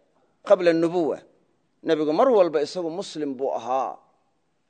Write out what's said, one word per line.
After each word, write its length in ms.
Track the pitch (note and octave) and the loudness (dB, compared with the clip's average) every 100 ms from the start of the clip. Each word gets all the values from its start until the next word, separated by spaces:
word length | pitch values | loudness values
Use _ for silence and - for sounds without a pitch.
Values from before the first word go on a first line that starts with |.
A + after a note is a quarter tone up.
| _ _ _ _ - | _ _ _ _ 2
qabla 240 | F#3+ F3 | 4 4
an-nubuwa, 460 | E3 E3 F3+ D3+ E2+ - _ _ _ _ _ | 2 2 0 -2 -4 -10 _ _ _ _ _
nebigu 300 | - D#3+ D3+ | -2 0 0
mar 160 | D#3+ C4 | 2 4
walba 320 | A3+ F3 D3+ | 4 4 0
isagu 280 | D3 F#3 E3 | -4 -6 -8
muslim 440 | E3+ G3 D#3+ D3 B2+ | -8 -10 -8 -8 -6
buu 160 | C3+ | -6
ahaa. 460 | - A#2 C3 A2+ - _ _ _ _ _ _ _ | -4 -4 -4 -4 -8 _ _ _ _ _ _ _